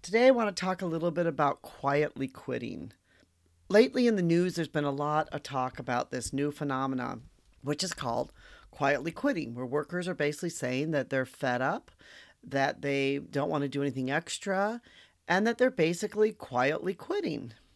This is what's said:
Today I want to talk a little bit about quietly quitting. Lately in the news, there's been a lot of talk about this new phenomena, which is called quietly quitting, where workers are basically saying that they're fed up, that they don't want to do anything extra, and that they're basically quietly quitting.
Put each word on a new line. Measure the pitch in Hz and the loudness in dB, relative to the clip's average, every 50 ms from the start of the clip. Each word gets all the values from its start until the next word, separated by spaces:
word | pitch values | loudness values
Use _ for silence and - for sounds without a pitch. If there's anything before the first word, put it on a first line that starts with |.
Today | - - 185 226 247 262 | -8 0 2 6 8 8
I | |
want | 269 240 226 208 180 | 8 6 2 -2 -2
to | - 180 | -2 -2
talk | 185 185 180 | -2 -2 -2
a | 190 | -2
little | 175 160 165 165 175 | -2 -2 0 0 0
bit | 151 175 170 | 0 2 0
about | 165 147 139 151 143 - - | 0 2 2 2 2 0 -2
quietly | - - - - - 139 139 147 151 147 - - 135 127 | -12 -20 -14 -4 -2 0 2 2 2 0 -2 -6 -6 -6
quitting. | - - - - 123 123 120 117 - - - - - _ _ _ _ _ _ _ _ _ _ _ _ _ _ _ | -6 -12 -8 -6 -6 -4 -6 -8 -10 -10 -12 -14 -16 _ _ _ _ _ _ _ _ _ _ _ _ _ _ _
Lately | 190 214 247 262 - 262 247 | 6 6 6 6 4 4 4
in | 233 220 | 4 4
the | 196 | 4
news, | 175 165 165 170 180 185 - | 4 4 4 4 4 2 0
there's | 165 160 - | -2 -4 -2
been | - 156 147 | -2 -2 0
a | 143 | 0
lot | 139 143 147 147 151 156 156 - | -2 -2 -2 2 2 2 0 0
of | - 143 | -6 -10
talk | - - 143 135 127 131 - - | -8 -4 -4 -2 -2 -2 -6 -8
about | 123 131 123 123 - - | -6 -2 -2 -2 -2 -2
this | - 127 117 - | -6 -6 -6 -4
new | - 135 143 147 | -2 -2 -2 -2
phenomena, | 143 - 156 143 135 131 135 135 135 127 123 135 131 117 - - _ _ _ _ _ - | -2 -4 -4 -2 -2 -2 -2 -2 -2 -4 -6 -6 -8 -10 -14 -20 _ _ _ _ _ -10
which | - 135 147 147 | -6 -6 -4 -4
is | 190 180 | -4 -6
called | - - 143 123 117 120 - - - - - - - - - - | -6 -6 -4 -4 -2 -2 -4 -6 -10 -20 -20 -20 -20 -20 -20 -20
quietly | - - 147 139 143 131 135 165 | -6 0 2 2 2 2 -2 -6
quitting, | 165 - - 285 262 175 143 113 | -6 -2 -2 0 0 0 -4 -6
where | 117 123 131 | -6 -8 -6
workers | 120 127 147 147 - 175 180 175 | -2 -2 -2 -2 -2 -6 -6 -4
are | 185 175 | -4 -2
basically | - 147 147 147 - - 170 | 0 0 -2 0 -2 -6 -6
saying | - - 139 127 127 131 151 160 | -6 -4 -4 -2 -2 -2 -2 0
that | 160 143 127 - | 0 -2 -2 0
they're | 135 131 131 | -2 -2 -2
fed | - - - - 127 123 123 | -4 -6 -4 -2 -2 0 0
up, | 127 143 180 254 _ - - _ - - - - - - - _ - | 0 -2 -2 -4 _ -16 -20 _ -20 -20 -20 -20 -20 -20 -20 _ -14
that | - 135 139 135 143 - - | -4 0 0 0 0 0 -4
they | - 143 139 139 135 135 139 139 | -2 -2 0 2 2 0 0 -2
don't | - - - 139 143 165 | -4 -4 -2 -2 -2 0
want | 156 147 | 0 -2
to | 143 139 | -2 -2
do | 127 143 | -2 -2
anything | 139 143 117 135 127 131 | -2 -2 -2 -2 -4 -2
extra, | 139 156 165 - - - - 202 190 190 202 214 233 240 _ - - - - _ _ _ _ | -2 -2 -4 -4 -12 -8 -4 -2 0 0 0 -2 -2 -6 _ -18 -20 -20 -20 _ _ _ _
and | - 175 190 214 | 0 2 2 2
that | 233 233 - | 2 2 4
they're | 247 262 | 2 2
basically | 262 - 160 165 175 170 214 202 - 202 214 220 | 4 2 2 2 2 -2 -4 -4 2 2 2 2
quietly | - _ - - 131 123 127 139 156 - - 185 196 | 2 _ -12 -2 0 2 2 2 2 0 -2 -4 -6
quitting. | - - - 349 415 349 220 147 - - 113 107 - _ _ _ | -6 -6 -4 -4 -2 -2 -4 -4 -6 -8 -12 -16 -20 _ _ _